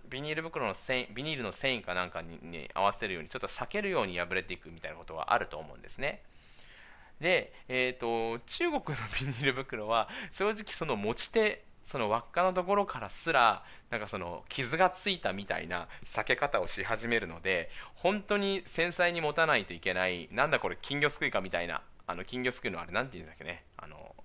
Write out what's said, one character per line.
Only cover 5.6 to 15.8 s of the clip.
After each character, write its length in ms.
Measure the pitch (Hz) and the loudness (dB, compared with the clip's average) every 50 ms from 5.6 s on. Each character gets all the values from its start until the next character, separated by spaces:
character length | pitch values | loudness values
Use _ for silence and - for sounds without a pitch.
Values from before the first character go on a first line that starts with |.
| 80 76 - | -10 -10 -14
う 40 | - | -16
ん 40 | |
で 80 | - - | -14 -14
す 80 | - - | -8 -6
ね。 260 | 127 143 - - - - - - - - - - - - - - - - - - - - - - | -6 -6 -6 -8 -12 -20 -20 -20 -20 -20 -20 -20 -20 -20 -20 -20 -20 -20 -20 -20 -20 -20 -8 -2
で、 340 | 143 175 185 147 107 - - - - - | 2 2 4 2 2 0 -8 -14 -8 -2
え 220 | 127 127 127 127 | 0 2 2 2
ー 80 | 123 - | 0 0
と、 420 | 120 117 117 113 113 113 113 120 - | 0 2 2 2 2 0 -2 -4 -6
中 240 | - - - 339 349 | -6 -2 0 0 2
国 40 | 302 247 | 0 0
の 60 | - - 143 113 110 107 - - | -2 -2 -4 -4 -4 -4 -4 -2
ビ 80 | 131 143 | -2 -2
ニ 60 | 127 | -2
ー 120 | 113 131 139 | 2 2 2
ル 60 | 123 | 2
袋 360 | 131 123 - - 110 107 107 | 2 0 -4 -6 -4 0 2
は、 180 | 113 113 107 - - - - 170 | 4 4 4 2 -2 -10 -10 -8
正 200 | - - 190 208 | -2 0 0 0
直 160 | 220 208 208 - | 0 0 -4 -8
そ 180 | - - 170 | -6 -4 -2
の 100 | 151 127 | 0 0
持 180 | 104 101 107 120 | 0 0 0 0
ち 120 | - - - | -2 -2 0
手、 400 | - 233 214 208 - - - - - - - | 2 4 4 4 2 -2 -8 -16 -20 -18 -12
そ 120 | - - 131 | -6 -2 0
の 100 | 113 104 | 2 2
輪 80 | 110 117 | 2 2
っ 100 | - - | 0 0
か 140 | - 170 180 | 2 4 4
の 100 | 185 180 | 4 4
と 100 | 185 175 | 2 2
こ 100 | 180 202 | 4 4
ろ 100 | 202 196 | 4 2
か 140 | 202 - 123 | 2 -2 -6
ら 100 | 110 95 | -8 -8
す 240 | - - - 165 156 | -10 -4 0 4 6
ら、 300 | 131 120 110 98 - - - - - - - | 8 8 8 8 6 0 -12 -18 -20 -8 -6
な 80 | 123 113 | -4 -4
ん 40 | |
か 40 | 107 | -4
そ 140 | 101 - 98 | -4 -4 -4
の 240 | 87 87 87 - - - | -4 -4 -6 -8 -10 -8
傷 300 | - - 131 117 143 160 | -4 -4 -2 0 4 6
が 140 | 185 180 | 6 6
つ 180 | 180 - - 202 | 4 2 0 0
い 80 | 185 - | 0 2
た 160 | - 101 92 | 0 0 -2
み 140 | 101 101 - | -2 -2 -2
た 120 | 90 87 | -2 -2
い 80 | 82 82 | -2 -2
な 200 | 90 87 | -4 -4